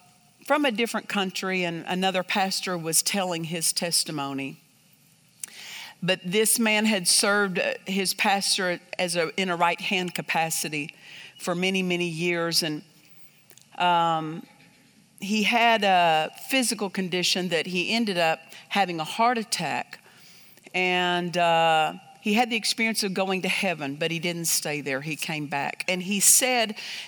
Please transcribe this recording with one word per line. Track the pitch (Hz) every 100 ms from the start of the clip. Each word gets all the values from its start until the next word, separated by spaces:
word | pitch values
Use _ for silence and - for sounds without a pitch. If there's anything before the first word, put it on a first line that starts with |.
| _ _ _ _ -
from | 294
a | 285
different | 214 226 208 -
country, | 208 190 - 185 185
and | 175 165 -
another | 180 190 185
pastor | 180 208 190 - 190 180
was | 160 160
telling | - 202 185 165
his | 160 170 165
testimony. | - 175 - - 151 139 135 135 160 _ _ _ _ _ _ _ _ - - - - - -
But | 175 185
this | 180 208 220 -
man | 220 214 220
had | 208 175
served, | - 208 208 202 175
uh, | - - -
his | 196 185
pastor | - 214 196 - - 180 170 - -
as | 180 170
a, | 160 -
in | 185
a | 170
right-hand | 170 175 - 185 180
capacity | - 151 165 160 - 160 151 143 - - - - -
for | -
many, | 170 185 190
many | 180 175 175
years. | 160 175 170 170 165
And, | 165 151 - - - - - _ - - - -
um, | 180 170 170 160 156 160 - - - _ _ _ _ _
he | 196 214
had | 196 233 233 226
a | 202 180 170 156 156 - -
physical | 269 233 214 196
condition | 196 185 180 175 190 180
that | 165 180
he | 180 165
ended | 226 214 175
up | 160 160 - - -
having | 202 180 165
a |
heart | 156 - 233 233
attack. | 208 - 151 131 - - - - - - - - -
And, | 180 180 180 180 175 175 175
uh, | 170 165 165 160 156 185 - -
he | 220
had | 214 240
the | 226
experience | - - 226 214
of | 202
going | 190 190 190
to | 185
heaven, | - 196 156 139 143
but | 165
he | 165
didn't | 175 170 165
stay | - 165 147
there. | 139 135
He | 156 147
came | - 156 147
back. | 143 143 - -
And | 185
he | 180 202
said | - - 254 247 214 214 - -